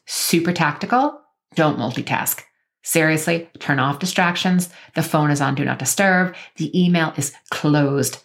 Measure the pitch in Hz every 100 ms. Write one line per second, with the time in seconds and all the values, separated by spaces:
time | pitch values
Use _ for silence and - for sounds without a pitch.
0 | - - - 170 165 175 156 151 190 247
1 | 285 294 _ _ _ - 156 - 113 110
2 | - - - - - _ _ _ - 165
3 | 156 156 156 170 165 - - 135 131 143
4 | 185 - 175 175 185 180 180 - - -
5 | 156 160 151 143 139 139 135 127 131 -
6 | 196 185 180 - - - 160 185 180 175
7 | 156 156 - - - - 151 147 143 139
8 | 123 -